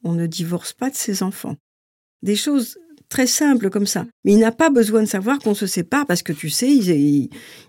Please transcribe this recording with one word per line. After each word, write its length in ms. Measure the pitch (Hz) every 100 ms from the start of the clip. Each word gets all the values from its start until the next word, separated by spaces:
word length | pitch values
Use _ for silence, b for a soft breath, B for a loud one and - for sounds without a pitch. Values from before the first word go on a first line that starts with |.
On 80 | 170
ne 140 | 170 170
divorce 480 | 165 165 175 -
pas 160 | - 170
de 60 | -
ses 260 | - 190
enfants. 340 | 185 196 - 143 _ _ _ _ _ _
Des 140 | 185 208
choses 420 | 302 285 226 - - - _
très 180 | - 247
simples 440 | - 294 254 196
comme 160 | 202 202
ça. 200 | - - _
Mais 80 | 190
il 60 | 208
n'a 140 | 226
pas 160 | 233 320
besoin 320 | 262 214 220
de 60 | 214
savoir 320 | 196 208 277
qu'on 160 | 220
se 120 | 202 190
sépare 400 | 185 170 277 285
parce 160 | 175
que 100 | -
tu 180 | 151 156
sais, 200 | - 254
il, 180 | 285 180
il, 420 | 151 143 143 123 B B B